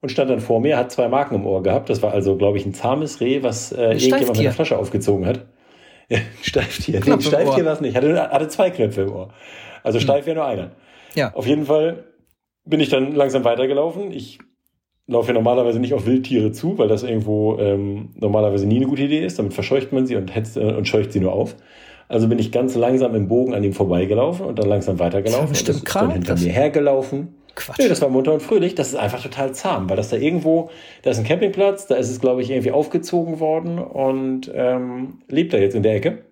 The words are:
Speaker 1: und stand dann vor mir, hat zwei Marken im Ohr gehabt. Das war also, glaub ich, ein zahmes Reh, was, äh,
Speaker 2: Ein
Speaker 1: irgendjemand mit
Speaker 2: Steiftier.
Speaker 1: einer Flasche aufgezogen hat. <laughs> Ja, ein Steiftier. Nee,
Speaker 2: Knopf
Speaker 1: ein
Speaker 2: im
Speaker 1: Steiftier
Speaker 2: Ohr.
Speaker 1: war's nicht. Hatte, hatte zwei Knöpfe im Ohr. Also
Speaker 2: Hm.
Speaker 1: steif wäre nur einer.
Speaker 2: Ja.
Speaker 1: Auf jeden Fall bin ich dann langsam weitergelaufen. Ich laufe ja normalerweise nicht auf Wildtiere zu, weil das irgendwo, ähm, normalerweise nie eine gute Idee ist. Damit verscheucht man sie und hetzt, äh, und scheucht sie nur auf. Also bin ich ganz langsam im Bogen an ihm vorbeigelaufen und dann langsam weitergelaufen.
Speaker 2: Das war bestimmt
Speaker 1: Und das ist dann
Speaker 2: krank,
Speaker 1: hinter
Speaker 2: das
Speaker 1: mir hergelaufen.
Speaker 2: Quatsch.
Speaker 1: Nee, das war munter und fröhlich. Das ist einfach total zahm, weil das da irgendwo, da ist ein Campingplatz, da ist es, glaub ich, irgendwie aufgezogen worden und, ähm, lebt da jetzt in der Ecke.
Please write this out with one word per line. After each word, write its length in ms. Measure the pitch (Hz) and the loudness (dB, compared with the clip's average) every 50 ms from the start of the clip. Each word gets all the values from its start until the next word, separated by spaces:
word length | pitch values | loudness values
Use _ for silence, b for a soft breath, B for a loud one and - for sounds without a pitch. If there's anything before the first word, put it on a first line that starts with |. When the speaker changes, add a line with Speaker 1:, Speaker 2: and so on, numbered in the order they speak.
Speaker 1:
und 80 | - 135 | -6 -4
stand 200 | - - 139 127 | -2 -2 0 0
dann 100 | 127 113 | 0 -2
vor 220 | 110 - 117 113 | 0 0 0 2
mir, 160 | 120 147 156 123 | 2 2 2 2
hat 140 | 123 - | 0 -2
zwei 160 | - - 123 117 | -2 -2 0 0
Marken 260 | 123 135 143 139 123 | 2 0 0 0 -2
im 100 | 98 95 | -4 -2
Ohr 160 | 98 98 95 92 | 0 -2 0 0
gehabt. 260 | 95 101 139 139 - | 0 0 0 0 -2
Das 120 | 113 98 | -2 0
war 120 | - 104 101 | 0 0 0
also, 240 | 104 95 98 98 95 | 0 2 2 2 2
glaub 180 | 101 101 101 | 2 2 2
ich, 100 | 101 98 | 0 -4
ein 80 | 107 95 | -6 -8
zahmes 460 | - - 117 131 147 156 139 - - | -4 -2 -2 0 0 -2 -6 -4 -4
Reh, 240 | 120 123 135 143 131 | -2 0 0 0 0
was, 280 | 120 110 110 - - | -2 -4 -4 -8 -10
äh, 40 | - | -4
Speaker 2:
Ein 60 | 127 | 0
Speaker 1:
irgendjemand 380 | 120 113 113 104 123 131 131 - | 2 2 2 4 2 2 4 2
mit 60 | 135 123 | 2 2
Speaker 2:
Steiftier. 160 | 117 110 110 | 2 2 2
Speaker 1:
einer 80 | - 123 | 2 2
Flasche 240 | - 160 - - - | 0 0 0 0 -2
aufgezogen 480 | 104 92 - 101 - - 101 95 90 | -2 -2 -2 -2 0 2 0 2 2
hat. 200 | 87 131 135 - - | -2 -2 -2 -6 -14
<laughs> 40 | b b b b b b b b b b b b | b b b b b b b b b b b b
Ja, 60 | 120 110 | -2 -2
ein 60 | 110 110 - - | -2 -4 -12 -10
Steiftier. 540 | - - - 139 117 - - - - - 160 | -10 -2 0 0 -2 -2 -6 -8 -6 -2 -2
Nee, 60 | - | 0
Speaker 2:
Knopf 180 | 104 139 - - | 2 2 2 2
Speaker 1:
ein 0 | |
Speaker 2:
im 80 | - 147 | 2 2
Speaker 1:
Steiftier 360 | 147 143 - 143 135 131 170 | 2 2 2 4 2 2 2
Speaker 2:
Ohr. 20 | 160 | 0
Speaker 1:
war's 120 | 156 143 | 0 -2
nicht. 140 | 147 123 110 | -2 -2 0
Hatte, 240 | 123 131 151 165 175 - - | 2 2 4 2 2 0 0
hatte 160 | - 139 156 151 | 0 0 0 -2
zwei 240 | - - 202 185 | 0 0 0 0
Knöpfe 300 | 180 - 120 101 - 101 | 2 0 -2 0 0 -2
im 100 | 98 98 | -4 -4
Ohr. 180 | 101 95 92 101 B B B B B B B B B B B | -4 -8 -12 -14 B B B B B B B B B B B
Also 160 | - 110 120 | -2 0 0
Speaker 2:
Hm. 40 | 110 | 2
Speaker 1:
steif 220 | 135 139 143 139 | 2 2 2 2
wäre 120 | 165 160 160 | -2 -2 -2
nur 80 | 151 | -2
einer. 260 | 139 117 95 87 - - B B B B B B B B | -2 -4 -4 -6 -10 -14 B B B B B B B B
Speaker 2:
Ja. 180 | 160 139 117 - | -2 -2 -2 -2
Speaker 1:
Auf 100 | - - | -4 0
jeden 200 | 113 147 151 151 139 | 0 2 0 2 2
Fall 380 | 151 156 151 165 170 - - - _ _ _ _ _ _ _ _ _ _ _ | 2 2 2 2 -2 -4 -14 -20 _ _ _ _ _ _ _ _ _ _ _
bin 140 | - 151 156 | -2 2 2
ich 100 | 151 131 | 2 2
dann 240 | 139 131 131 139 151 | 2 0 0 0 2
langsam 300 | 147 139 135 127 135 117 | 2 2 2 2 2 2
weitergelaufen. 680 | 120 117 113 131 131 139 139 151 170 160 175 202 196 | 2 2 2 0 0 2 0 0 -2 -2 -6 -10 -8
Ich 280 | - - 107 110 - - - _ _ _ _ _ _ _ _ _ _ _ _ | -10 -12 -14 -14 -18 -20 -20 _ _ _ _ _ _ _ _ _ _ _ _
laufe 220 | - 117 117 113 120 | 0 0 0 2 2
ja 60 | 120 | 2
normalerweise 420 | 117 113 120 120 127 123 117 113 117 | 2 4 4 4 4 4 2 2 0
nicht 140 | 127 120 - | 0 0 -2
auf 140 | 113 98 113 | -2 2 2
Wildtiere 440 | 127 131 127 - 131 113 107 107 | 2 2 2 2 0 2 2 0
zu, 280 | 107 - - 165 202 220 | -2 -2 -4 -4 0 2
weil 80 | 117 104 | 2 2
das 160 | 110 104 120 | 2 0 0
irgendwo, 560 | 127 113 110 107 110 107 107 107 107 110 - | -2 -2 -2 0 0 0 0 2 0 0 0
ähm, 500 | 104 101 101 101 101 101 101 101 110 - - | 0 0 0 0 -2 -4 -6 -8 -10 -14 -10
normalerweise 500 | - 110 104 101 107 107 104 98 101 98 | -4 -2 0 2 4 4 4 2 2 2
nie 120 | 104 113 123 | 2 2 2
eine 100 | 135 131 | 2 2
gute 160 | 143 131 139 | 0 0 0
Idee 200 | 143 151 156 170 | 0 0 0 0
ist. 140 | 185 175 - | -2 -2 -2
Damit 160 | 110 101 - | -4 -4 -2
verscheucht 380 | - 117 - 131 139 131 - - | -4 -2 0 0 0 0 0 0
man 140 | 131 131 127 | 0 0 0
sie 80 | 123 | 0
und 180 | 104 98 92 - | -4 -4 -4 -4
hetzt, 240 | 113 110 110 - - | -6 -6 -4 -4 -2
äh, 40 | |
und 260 | 107 107 113 - 98 - | -2 0 0 0 -2 0
scheucht 240 | - 107 101 98 - | 0 0 0 2 0
sie 60 | 104 | 0
nur 120 | 92 92 95 | 0 0 0
auf. 220 | 98 127 - - B B B B B B B B B B B | 0 -2 -4 -6 B B B B B B B B B B B
Also 200 | - 113 113 113 | 0 2 2 2
bin 120 | 117 113 | 2 2
ich 120 | 110 110 | 0 0
ganz 220 | - 120 127 127 127 | 0 0 0 0 0
langsam 400 | 120 117 120 131 131 131 120 113 | 0 2 2 2 2 2 2 2
im 140 | 110 98 92 | 0 0 2
Bogen 260 | 113 123 127 131 120 | 2 2 2 2 0
an 100 | 101 101 | 0 -2
ihm 100 | 101 92 | -2 0
vorbeigelaufen 760 | - 101 95 87 87 92 98 104 110 127 156 175 175 190 143 | 0 0 2 2 0 2 2 2 2 2 0 -2 -4 -6 -6
und 100 | 120 110 | -4 -2
dann 100 | 107 101 | 0 0
langsam 300 | 104 101 92 - 95 87 | 0 0 0 -2 -2 0
weitergelaufen. 520 | 87 87 87 101 101 110 113 127 151 147 | 0 0 0 0 0 0 0 0 0 0
Speaker 2:
Das 180 | 143 139 - - | -2 -2 0 -2
war 60 | - | -2
bestimmt 40 | - | -2
Speaker 1:
Und 40 | - | -2
das 80 | - - | -4 0
ist 20 | |
dann 60 | 190 - 92 | 0 0 0
Speaker 2:
krank, 60 | 82 | 0
Speaker 1:
hinter 200 | 90 90 85 - | -2 -2 -2 0
Speaker 2:
das 100 | 85 87 | 0 0
Speaker 1:
mir 80 | 87 87 | 2 2
hergelaufen. 840 | 113 139 151 147 160 143 143 139 135 131 - 139 139 147 - - _ _ _ _ | 2 2 2 2 2 2 4 2 2 0 -2 -6 -6 -6 -8 -14 _ _ _ _
Speaker 2:
Quatsch. 240 | - - - - - | -14 -14 -12 0 2
Speaker 1:
Nee, 100 | 277 226 | 2 2
das 120 | 175 - | 4 2
war 60 | - 135 | 2 2
munter 220 | 131 131 135 156 156 | 2 2 2 2 0
und 80 | 151 | 0
fröhlich. 320 | - - 226 202 170 180 180 | 0 2 2 2 2 2 0
Das 140 | - 139 117 | -2 -4 -4
ist 60 | 127 | -2
einfach 260 | - - 104 - 123 | -4 -2 -2 -4 -4
total 300 | - 139 - - 139 135 131 | -8 -10 -6 -4 -4 -4 -4
zahm, 360 | - - 190 170 95 95 92 | -6 -4 -4 -2 -2 -2 -2
weil 80 | 95 101 | -2 -2
das 120 | 104 - | -2 -2
da 60 | 127 | -2
irgendwo, 540 | 110 135 151 170 175 151 160 160 165 165 B B B B B B B | 0 0 0 0 0 2 2 2 2 0 B B B B B B B
da 80 | B 139 | B -2
ist 80 | 127 110 | 0 0
ein 80 | 107 | 0
Campingplatz, 600 | 110 156 180 214 196 190 190 196 196 196 - - - | 0 0 2 2 0 2 2 2 2 2 0 -2 -2
da 80 | 135 | 0
ist 140 | 123 131 123 | 0 0 -2
es, 120 | 127 127 | -4 0
glaub 180 | - 131 127 127 | 2 2 2 2
ich, 120 | 127 127 | 0 -2
irgendwie 200 | 135 131 110 123 | -2 0 0 0
aufgezogen 680 | 120 143 151 - - 175 170 - - 175 165 170 160 156 | 0 0 0 0 -2 -4 -4 0 -2 -2 -2 -2 -4 -4
worden 380 | 160 156 156 160 170 170 170 170 | -2 -2 -2 -2 -2 -4 -6 -6
und, 720 | - - - - 135 131 135 135 131 131 131 131 131 - - | -8 -8 -4 -2 0 0 0 0 -2 -2 -4 -4 -6 -8 -4
ähm, 680 | - 127 123 127 127 127 123 123 127 127 135 - - _ _ | -2 0 0 0 0 -4 -6 -8 -8 -10 -10 -12 -18 _ _
lebt 240 | - 151 170 165 | 0 0 0 2
da 60 | - 110 | 2 2
jetzt 180 | 98 98 101 | 2 2 2
in 80 | 113 101 | 2 2
der 120 | 110 107 | 2 2
Ecke. 240 | 104 104 160 - - - _ | 2 0 -2 -4 -4 -14 _